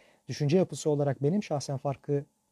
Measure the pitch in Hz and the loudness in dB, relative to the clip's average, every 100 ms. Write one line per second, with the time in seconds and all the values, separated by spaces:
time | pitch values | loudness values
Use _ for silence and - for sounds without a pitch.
0 | _ _ - 123 147 180 170 143 156 147 | _ _ -10 -2 2 4 2 0 0 2
1 | 143 123 143 202 - 147 - 135 143 131 | 0 0 0 0 -2 -4 -4 -4 -4 -4
2 | - 143 143 _ _ | -2 -4 -4 _ _